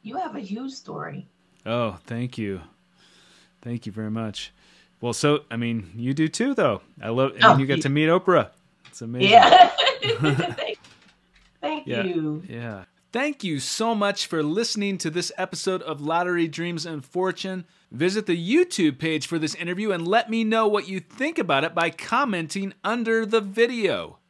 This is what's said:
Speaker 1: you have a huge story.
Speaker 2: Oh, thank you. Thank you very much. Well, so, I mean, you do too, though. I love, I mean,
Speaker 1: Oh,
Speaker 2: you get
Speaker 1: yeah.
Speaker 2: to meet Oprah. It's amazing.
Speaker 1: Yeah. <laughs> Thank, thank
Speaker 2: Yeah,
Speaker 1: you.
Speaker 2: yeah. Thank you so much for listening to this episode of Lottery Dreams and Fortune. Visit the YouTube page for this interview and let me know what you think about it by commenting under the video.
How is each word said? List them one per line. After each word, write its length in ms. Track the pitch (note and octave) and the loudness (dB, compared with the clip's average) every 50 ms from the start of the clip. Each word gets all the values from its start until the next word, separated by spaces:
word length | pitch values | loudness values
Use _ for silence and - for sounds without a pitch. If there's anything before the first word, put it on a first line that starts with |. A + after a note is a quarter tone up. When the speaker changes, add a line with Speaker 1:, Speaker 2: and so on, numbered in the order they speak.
| _ | _
Speaker 1:
you 140 | G#3+ B3 F4 | -10 -8 -8
have 180 | F#4 D#4 G#3+ | -8 -6 -8
a 40 | - | -10
huge 340 | A3+ F#3 G3+ A3+ C4 C4+ C4+ | -10 -8 -8 -8 -8 -10 -12
story. 540 | - _ - D#3 D3+ D#3 E3 C#3+ C#3 - _ _ _ _ _ _ _ _ | -14 _ -12 -12 -10 -10 -10 -12 -14 -14 _ _ _ _ _ _ _ _
Speaker 2:
Oh, 320 | - A2+ A#2+ A#2+ A2 F#2 F2 _ | -4 -2 -2 -2 -4 -4 -8 _
thank 320 | - A#2 A#2 B2 B2+ B2+ - | -10 -8 -6 -6 -6 -6 -6
you. 240 | A2 G2+ G2 F2+ D#2 - _ _ _ _ _ _ _ _ _ _ _ _ _ _ _ _ _ _ | -6 -4 -6 -8 -10 -16 _ _ _ _ _ _ _ _ _ _ _ _ _ _ _ _ _ _
Thank 240 | - B2 A#2+ A#2 - | -12 -8 -8 -8 -8
you 60 | A2 | -10
very 200 | G2 G#2+ A2 G#2+ | -10 -10 -8 -6
much. 400 | A2 A2+ A2+ G#2+ G#2 - - - _ _ _ _ _ _ _ _ _ _ | -6 -6 -6 -6 -8 -10 -14 -14 _ _ _ _ _ _ _ _ _ _
Well, 120 | - A#2+ A#2 | -4 -4 -4
so, 320 | - - D3 D3 D3 - _ | 0 2 2 2 2 0 _
I 60 | A#2 | -6
mean, 360 | A#2 A#2+ A#2 A#2 A2+ G2 E2+ F2 | -4 -2 -2 -2 -4 -6 -8 -12
you 180 | A2+ A#2 B2+ C#3 | -6 -4 -4 0
do 140 | D3 D#3 D#3 | 2 0 0
too, 260 | - - A3+ C4+ C#4 | 2 0 0 0 2
though. 280 | A#3+ F#3+ C3+ G#2 F#2+ - _ _ - | 2 2 2 2 0 -6 _ _ -12
I 80 | - A2 | -6 -4
love, 220 | A2+ B2 C3 C3+ | 0 2 2 0
I 20 | - | 2
mean, 80 | G2+ - | 6 8
Speaker 1:
Oh, 120 | - E3+ C3+ | 8 8 8
Speaker 2:
you 80 | C3+ | 4
get 120 | C3+ C#3 C3+ | 2 0 0
Speaker 1:
yeah. 60 | - | 2
Speaker 2:
to 60 | C#3 | 2
meet 180 | C#3 D3 D#3 D#3 | 2 4 4 4
Oprah. 400 | E3 F3+ F3+ - F#3 D3+ A2 - _ _ _ _ _ _ _ | 4 4 4 6 4 4 4 2 _ _ _ _ _ _ _
It's 160 | - - - | -20 -18 -14
amazing. 280 | A#2+ A2+ A#2+ B2 F#3+ G3 | -10 -8 0 2 4 8
Speaker 1:
Yeah. 420 | G#3+ A#3 - - E4+ F#4 - - - - C5 C5 C5 - | 8 8 10 10 10 10 10 8 6 0 -2 -2 -2 -2
<laughs> 0 | |
Thank, 800 | - - A4+ - D3 D#3 C3+ B2+ - - - - - - - - _ - - _ _ _ _ _ _ _ _ _ _ _ _ _ | -2 -2 -2 0 2 0 2 0 -2 -4 -4 -8 -8 -8 -10 -12 _ -20 -20 _ _ _ _ _ _ _ _ _ _ _ _ _
thank 260 | - D4+ D#4 D4+ - - | -6 -6 -6 -6 -6 -4
Speaker 2:
Yeah, 160 | B2 A#2 F#3+ | -4 -2 -2
Speaker 1:
you. 400 | F#3 F3 E3 D#3 D3+ D3+ D#3 F3+ F#3+ | -2 -2 -2 -2 -4 -6 -6 -10 -12
Speaker 2:
yeah. 380 | A#2+ A#2 A#2+ A#2 G#2+ G2 F2+ _ _ _ _ _ | -12 -10 -10 -10 -10 -12 -14 _ _ _ _ _
Thank 320 | - A#3 C4+ D4+ D4 _ - | -4 -4 -2 -2 -4 _ -4
you 160 | F#3 D#3 C#3 | -4 -4 -4
so 360 | B2+ - - - A3 A3+ A#3 | -4 -6 -4 -2 0 0 0
much 320 | G#3 G3+ G3+ G3 - - - | 2 0 0 0 -2 -4 -4
for 160 | - D#3+ D3+ | -2 -2 0
listening 540 | D3+ D#3+ G3+ A#3 A3+ - G#3+ G3+ G3+ G3 F3+ | 0 0 0 -2 -2 -2 -2 -2 -2 -2 -2
to 100 | - E3+ | -4 -4
this 220 | D#3 F3+ E3+ - - - | -4 -4 -6 -6 -4 -6
episode 440 | F#3 F#3 - D#3 - F#3+ F#3 F#3 C#3+ | -6 -6 -6 -6 -4 -2 -4 -4 -4
of 160 | D3 D#3 C#3+ | -8 -8 -6
Lottery 460 | D3 D3+ D#3+ E3+ F3+ F3+ F3+ E3+ E3+ E3 | -4 -2 0 0 0 0 0 0 0 0
Dreams 380 | C#3+ - E3+ F3 F3 E3 D3 | -2 -6 -6 -4 -4 -6 -6
and 180 | E3+ D#3+ D3 C3 | -8 -8 -10 -10
Fortune. 640 | - - F3+ F#3 F#3 F3+ - - F#3+ F#3+ F#3 E3+ _ _ _ _ _ | -8 -4 -2 -2 -2 -2 -4 -6 -8 -8 -8 -10 _ _ _ _ _
Visit 340 | - A#2 D#3 F3+ F#3+ A3 G#3+ G#3+ | -4 0 0 0 0 0 0 0
the 100 | F3 E3+ | -2 -2
YouTube 640 | E3 F3+ A#3+ E4 F4+ F4 - - F3+ D3+ C#3 B2+ | 0 2 4 4 4 2 2 2 2 2 2 0
page 260 | D#3+ D#3+ D#3+ D#3 - - | -2 -2 -2 -2 -4 -4
for 120 | E3+ E3 | -4 -2
this 160 | D#3 D#3 - | -2 -4 -4
interview 360 | - E3+ E3+ F3+ F#3 G#3+ G#3+ | -6 -6 -6 -4 -4 -2 -2
and 160 | F#3+ E3+ E3 E3+ | -2 -2 0 2
let 220 | G3+ A#3 A3+ A3 | 2 2 2 2
me 140 | A3 A3+ A3+ | -2 -2 0
know 240 | G#3+ A3 A3+ A3 G#3 | 2 2 4 4 4
what 200 | G#3 G#3 - E3+ | 2 0 -2 -2
you 120 | F#3+ F#3+ | -8 -8
think 400 | - _ - - C4 D#4 E4 - | -8 _ -8 -4 -4 -2 -2 -2
about 240 | A3+ E3+ D3 C3+ D3 | 0 2 2 2 2
it 100 | E3 E3+ | 0 0
by 160 | F3 E3+ E3+ | 0 0 0
commenting 840 | - - - - A3+ B3 C#4+ B3+ G3 F3 E3 D3 - G3 G3 G3 - _ - | -2 -6 -6 -2 0 0 2 0 -2 -4 -4 -6 -6 -6 -6 -8 -8 _ -4
under 420 | G3 A3+ B3 A#3 A3+ A3+ A3+ A3+ | -4 -2 -2 0 0 0 0 0
the 160 | G3+ A3 A3+ | 2 0 0
video. 760 | G#3 G3 F#3+ A3 A#3 A#3+ B3+ A#3+ G#3+ F3+ C3 F#2 E2 D2+ - _ _ | 0 0 2 2 2 2 2 0 0 0 0 0 -4 -8 -14 _ _